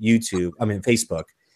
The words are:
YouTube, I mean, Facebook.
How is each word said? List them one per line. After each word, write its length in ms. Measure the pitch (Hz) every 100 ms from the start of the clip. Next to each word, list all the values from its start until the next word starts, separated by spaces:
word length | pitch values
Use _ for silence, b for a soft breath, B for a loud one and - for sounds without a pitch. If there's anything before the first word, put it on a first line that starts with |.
YouTube, 500 | 107 113 113 92 87 85
I 60 | 110
mean, 160 | 101
Facebook. 420 | 98 117 - 80 - _ _